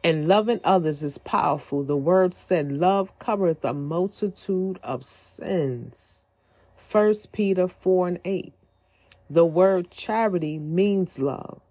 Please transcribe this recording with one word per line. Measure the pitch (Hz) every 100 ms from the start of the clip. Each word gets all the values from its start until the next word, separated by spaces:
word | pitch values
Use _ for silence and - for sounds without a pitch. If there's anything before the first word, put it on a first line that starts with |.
And | 170 160 156
loving | 202 220 233
others | - 190 156 147
is | 151 -
powerful. | - 208 156 131 - 143
The | 139 147
word | 143 185 185
said, | - - 180 143
"Love | 139 180 196 190 _
covereth | - 208 180 160
a | 123
multitude | 143 143 165 196 - 202 185 - 185 190 185
of | - 131
sins." | - - - - - 185 139 123 120 - - - - _ _ _ _
First | _ - 214 214 214 -
Peter | - 202 185 185
four | - 185 185 175
and | 175
eight. | 190 190 - _ _ _ _ _ _ _ _
The | 151
word | 170 160 190 190 175
charity | - - 220 220 180 156 156
means | 151 170 202 196 180 -
love. | 143 - - - _